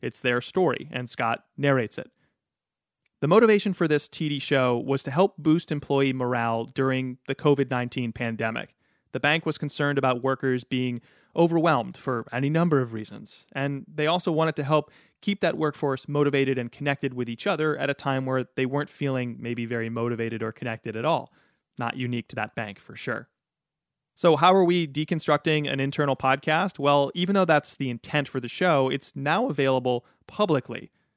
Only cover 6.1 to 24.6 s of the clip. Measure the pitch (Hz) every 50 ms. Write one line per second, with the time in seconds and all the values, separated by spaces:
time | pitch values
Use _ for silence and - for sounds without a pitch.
6.1 | 131 131 123 123 123 120 117 117 113 113 117 - - - 135 135 131 131 131 127
7.1 | 127 _ - - 135 - - 147 143 139 135 123 131 123 123 120 - 135 120 117
8.1 | - - 123 117 113 107 117 113 117 117 - - _ _ _ _ _ _ _ _
9.1 | - 135 - 147 156 165 - 160 147 - 156 139 - - 147 143 143 139 135 131
10.1 | 123 123 127 131 131 - 143 131 127 123 - - 135 127 127 123 120 120 _ _
11.1 | _ _ _ _ - 165 170 165 165 165 156 170 147 123 110 - - - - 135
12.1 | 123 117 110 - 117 127 139 143 156 160 175 170 151 135 127 113 113 107 107 -
13.1 | 101 104 107 - - - - _ - 135 139 143 143 135 - - 156 151 151 156
14.1 | 175 180 - 175 156 156 160 160 147 - 139 139 156 151 143 _ _ - _ _
15.1 | _ _ - 202 202 - - 165 - 160 156 147 - - 156 139 131 - - -
16.1 | 143 147 147 143 143 139 135 135 131 127 117 117 - - 147 143 139 - 143 131
17.1 | 127 123 123 117 117 - - 202 180 151 156 151 143 135 139 139 139 - - 143
18.1 | 135 131 131 131 131 131 123 - - 135 131 123 135 143 147 - - - 147 139
19.1 | 131 127 123 120 113 - 120 117 123 120 117 113 120 117 113 113 117 117 117 120
20.1 | 120 113 113 113 113 110 113 110 - - 127 120 113 - - 113 107 110 123 156
21.1 | 170 - - _ _ _ _ _ _ _ _ _ _ - 120 117 - 131 127 123
22.1 | 123 120 - - - 113 107 - - 120 110 104 98 - - - - - - 131
23.1 | 113 110 131 _ _ _ _ _ _ _ _ _ _ _ _ _ _ _ _ _
24.1 | _ - - 170 156 139 165 185 190 196